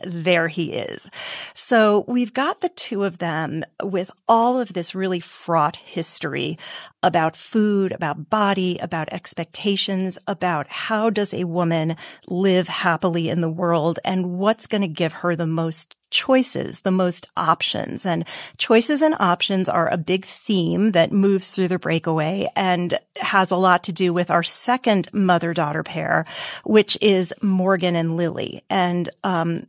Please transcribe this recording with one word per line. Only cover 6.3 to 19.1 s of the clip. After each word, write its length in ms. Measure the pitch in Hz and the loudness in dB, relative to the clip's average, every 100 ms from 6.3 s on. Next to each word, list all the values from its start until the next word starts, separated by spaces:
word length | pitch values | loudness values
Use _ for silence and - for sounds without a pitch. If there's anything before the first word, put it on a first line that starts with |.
| 139 139 165 - - - _ | -4 -6 -8 -12 -18 -18 _
about 340 | 185 175 160 - | 0 2 0 -2
food, 560 | - 220 214 202 190 | -2 2 2 2 0
about 360 | - 160 143 151 | -2 -4 -6 -2
body, 480 | 214 202 190 185 175 | 0 2 2 0 -2
about 340 | 175 165 156 | -4 -6 -6
expectations, 1080 | - - - 165 - 208 196 - 190 190 - - | -8 -10 -10 -10 -6 -2 -2 -2 -2 -2 -4 -6
about 420 | 190 180 156 139 | -4 -2 -2 -6
how 420 | - - 220 226 | -10 -4 0 0
does 220 | 208 202 | 0 -2
a 100 | - | -2
woman 520 | 180 170 170 165 160 160 - - - | -2 0 0 2 0 -4 -10 -20 -8
live 400 | 180 190 185 175 | 0 2 4 2
happily 600 | - 185 160 185 170 165 | -2 0 0 0 0 0
in 120 | 170 | 0
the 100 | 160 | -2
world 480 | 165 175 170 160 165 | -2 0 2 0 -2
and 340 | - 185 180 180 | -2 -2 -2 -2
what's 280 | 196 220 - | 0 -2 -2
gonna 220 | 208 196 | -2 -2
give 240 | 156 165 | -2 -4
her 240 | - 180 170 | -2 -2 -2
the 100 | 165 | -2
most 480 | 160 165 160 - - _ | -2 -2 -6 -10 -16 _
choices, 720 | - - 262 247 - - - | -4 2 4 4 0 -4 -4
the 100 | 190 | 0
most 360 | 185 180 175 - - | 2 2 -2 -6 -2
options. 680 | 165 165 - - - 180 185 | 0 0 0 -4 -6 -4 -2
And 180 | 165 165 - - - | -2 -4 -10 -16 -6
choices 460 | - 226 240 285 | 4 4 6 4
and 120 | 311 | 2